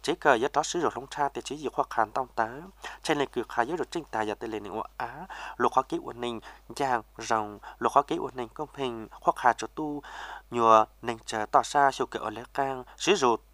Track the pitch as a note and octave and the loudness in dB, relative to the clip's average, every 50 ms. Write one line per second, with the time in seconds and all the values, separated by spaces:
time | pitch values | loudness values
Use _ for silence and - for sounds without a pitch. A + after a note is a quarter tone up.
0 | - - E3 - - D#3 C3 A2+ A#2+ C#3+ - C#3+ D#3+ - - F3 D#3 A2+ - - | -2 -4 -4 2 6 6 6 6 4 0 0 0 -2 0 -2 0 0 0 -2 -2
1 | C3+ - - - D3 C#3 - D#3+ - - C#3+ D3+ D3+ A#2+ - - C3+ - - - | -10 -10 -4 -2 -2 -2 -2 -6 -8 -8 -10 -6 -6 -6 -2 -2 -4 -2 0 -2
2 | A2 G#2 - C3 C3 B2 _ - A2+ A2 A#2+ C#3+ E3+ F#3+ - _ - - - - | -2 0 -2 -6 -6 -4 _ -2 -2 -2 -4 -12 -14 -16 -18 _ -16 -16 -16 -10
3 | - - D#3 D3 C#3 - - B2 A2 - - - A#2 B2 E3+ E3+ C3 - - - | -2 -2 0 0 0 -2 -2 -6 -6 -2 -2 -2 -2 -2 -2 -4 -4 -4 -6 -10
4 | D3 _ - A2 A2 G#2+ G2+ _ - A2+ A2 G#2 G2+ G2+ F2+ G#2+ - - _ _ | -10 _ -4 -4 -2 -2 -4 _ -6 -8 -8 -8 -8 -6 -8 -8 -8 -8 _ _
5 | C3 A#2+ B2 D3 F3+ - - - - - - - B2 A#2 - C3 - _ E3 E3+ | -10 -10 -8 -14 -14 -14 -14 -14 -12 -14 -4 0 0 2 2 2 0 _ -6 -6
6 | - C3+ C3 A#2 A#2+ A#2+ A#2 A2 - - - - _ - - - D3 C3+ B2 A#2 | -6 -10 -10 -6 -6 -6 -6 -8 -12 -14 -20 -20 _ -16 -6 -4 0 0 0 -2
7 | G#2+ - _ - A2+ - A#2 A2 G#2+ G#2+ G#2 G2+ - - - _ A#2+ A#2 - C3+ | -2 -8 _ -12 -4 0 0 0 0 -4 -10 -14 -16 -18 -10 _ -2 4 4 4
8 | C#3+ - D#3+ E3+ - C3 - C3 A#2+ A2+ _ - D#3 C#3+ - C#3 C3+ B2+ A#2 A2+ | 4 4 -4 -4 -4 -6 -8 -10 -10 -10 _ -10 -10 -10 -6 -6 -6 -6 -4 -6
9 | A2 G2+ - - - D#3+ D#3 - - B2 A2+ - - - _ - D#3 D3+ D3 C#3+ | -10 -14 -16 0 0 0 0 4 4 4 4 4 -4 -10 _ -8 -6 -6 -6 -8
10 | - - - - - - - - - _ A#2+ A#2+ A#2 A2+ A2 A2 G#2+ - _ _ | -10 -12 -16 -14 -14 -14 -14 -16 -14 _ 0 4 8 10 10 8 8 6 _ _
11 | - A#2 A#2 A2+ - - - A2 G#2+ - - C#3 A#2 - - D3 C#3+ C#3 B2+ - | -8 -8 -8 -8 -8 -8 -4 -4 -4 4 4 2 2 4 2 4 4 4 4 2
12 | C3 - - A2 - A2 G#2+ A2 B2 - _ - C3+ C3+ C3 B2+ B2+ - - - | -4 -2 -2 -6 -6 -6 -6 -8 -12 -8 _ -4 -2 -2 -4 -8 -10 -16 -12 -4
13 | - D#3+ G3+ F#3 C#3 B2 A2+ - - _ | 2 2 2 4 4 4 2 2 -2 _